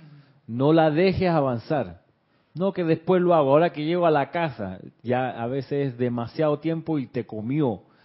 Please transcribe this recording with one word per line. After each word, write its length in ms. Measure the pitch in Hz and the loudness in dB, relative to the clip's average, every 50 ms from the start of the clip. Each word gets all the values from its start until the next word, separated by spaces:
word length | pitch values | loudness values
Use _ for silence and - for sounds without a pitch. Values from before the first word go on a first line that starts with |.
| - - - - - _ _ _ _ 110 | -20 -20 -20 -20 -20 _ _ _ _ -10
No 260 | 113 123 135 147 160 | -4 0 2 4 4
la 160 | 165 160 156 | 4 4 4
dejes 400 | 147 156 185 190 180 143 185 180 | 2 2 2 2 2 0 0 0
avanzar. 720 | 165 156 139 131 120 113 - - 160 139 110 87 85 - _ _ _ _ _ _ _ _ _ _ - | 2 2 0 0 -2 -4 -4 -4 -4 -4 -4 -6 -10 -18 _ _ _ _ _ _ _ _ _ _ -8
No, 180 | 151 185 196 196 | -4 -4 -4 -2
que 100 | 185 175 | -2 0
después 380 | 160 160 160 - - 185 180 | 0 0 0 2 2 2 4
lo 140 | 175 175 175 | 4 4 4
hago. 160 | 160 139 135 | 4 6 6
Ahora 200 | 139 151 170 170 | 6 6 4 4
que 140 | 143 147 151 | 0 -2 -4
llego 220 | 156 175 180 170 165 | -2 0 2 2 4
a 40 | |
la 200 | 156 143 139 - | 4 2 0 -2
casa, 480 | - 175 170 156 123 - 104 92 92 - - - - _ - | -2 -4 -4 -4 -4 -6 -8 -10 -10 -12 -16 -20 -20 _ -6
ya 260 | 117 123 127 127 123 113 117 | -4 -2 -2 -2 -4 -6 -6
a 60 | 117 | -6
veces 440 | 120 131 139 127 - 143 143 143 139 | -6 -6 -6 -6 -4 -4 -4 -4 -4
es 80 | 117 120 | -4 -2
demasiado 580 | 123 123 120 120 117 117 - 151 156 151 147 143 | -2 -2 -2 -4 -6 -6 -4 -2 0 0 0 -2
tiempo 400 | 151 160 165 165 160 - 160 147 | -2 -4 -4 -4 -4 -4 -4 -4
y 80 | 127 | -4
te 220 | 104 - 123 110 - | -6 -6 -8 -8 -8
comió. 560 | 113 107 107 117 139 156 147 123 104 - - _ _ _ _ | -8 -10 -6 -4 -2 0 0 0 -2 -4 -8 _ _ _ _